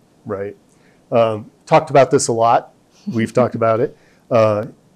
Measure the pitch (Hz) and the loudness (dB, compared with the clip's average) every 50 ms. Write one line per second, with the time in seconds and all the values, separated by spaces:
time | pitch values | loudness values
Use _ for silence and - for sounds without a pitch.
0 | _ _ _ _ _ 117 101 95 101 104 - - _ _ _ _ _ _ _ _ | _ _ _ _ _ -12 -10 -10 -10 -12 -14 -16 _ _ _ _ _ _ _ _
1 | _ _ 127 120 117 113 110 107 - - _ _ _ - 165 156 160 - 139 139 | _ _ 0 0 0 0 -2 -6 -10 -16 _ _ _ 0 0 0 0 2 2 2
2 | 131 127 143 131 - - 120 113 113 117 123 - - - _ _ _ _ _ _ | 4 4 2 0 0 -2 -2 0 2 2 2 0 -2 -6 _ _ _ _ _ _
3 | _ 208 143 113 113 113 - 127 123 113 - 117 113 113 113 110 135 151 - _ | _ -8 -4 -4 -4 -2 0 -2 -2 -2 -2 -2 0 0 0 0 -2 -4 -6 _
4 | _ _ _ _ _ _ 135 113 110 107 104 104 113 - - _ _ _ _ | _ _ _ _ _ _ 0 2 2 2 0 -2 -4 -8 -14 _ _ _ _